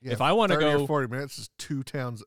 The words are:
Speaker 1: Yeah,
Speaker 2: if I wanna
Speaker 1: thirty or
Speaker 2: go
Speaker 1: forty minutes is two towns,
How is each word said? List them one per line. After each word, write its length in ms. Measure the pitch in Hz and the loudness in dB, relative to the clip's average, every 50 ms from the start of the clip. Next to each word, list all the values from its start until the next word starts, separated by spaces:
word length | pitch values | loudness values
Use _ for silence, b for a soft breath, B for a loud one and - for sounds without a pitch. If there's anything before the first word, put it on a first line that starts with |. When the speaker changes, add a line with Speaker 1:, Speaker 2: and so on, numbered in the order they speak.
Speaker 1:
Yeah, 140 | - 127 120 | -8 -4 -2
Speaker 2:
if 80 | 107 | 2
I 100 | 127 151 | 2 4
wanna 220 | 190 226 220 190 175 | 4 4 4 4 4
Speaker 1:
thirty 100 | 151 156 | 4 4
or 140 | 151 147 143 | 4 4 2
Speaker 2:
go 80 | 143 | 2
Speaker 1:
forty 200 | 147 151 143 131 | 2 0 0 0
minutes 320 | 113 120 135 143 135 - - | -2 -4 -6 -8 -8 -10 -14
is 120 | - - _ - | -16 -14 _ -12
two 240 | - - 151 135 | -8 -6 -6 -6
towns, 420 | 131 - - 143 127 123 117 107 - | -6 -6 -6 -6 -6 -6 -8 -10 -12